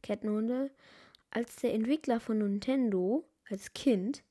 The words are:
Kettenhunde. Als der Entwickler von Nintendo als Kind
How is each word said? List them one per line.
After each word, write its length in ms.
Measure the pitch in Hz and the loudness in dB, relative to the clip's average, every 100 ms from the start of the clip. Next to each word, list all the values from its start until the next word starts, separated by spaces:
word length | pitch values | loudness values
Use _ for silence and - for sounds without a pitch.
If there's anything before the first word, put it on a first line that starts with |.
Kettenhunde. 680 | - 208 214 214 226 254 277 _ - - - - _ | -4 -4 0 0 0 0 -2 _ -20 -20 -20 -20 _
Als 240 | 226 233 - | -4 -4 -2
der 160 | 247 | 0
Entwickler 460 | 220 226 302 - 233 | 0 2 0 2 0
von 200 | - 220 | 0 0
Nintendo 880 | 208 202 202 269 240 190 180 269 - _ - | 0 0 0 2 2 2 2 0 -2 _ -10
als 240 | 196 - | -10 -10
Kind 500 | - - 208 196 285 _ | -2 2 2 2 -6 _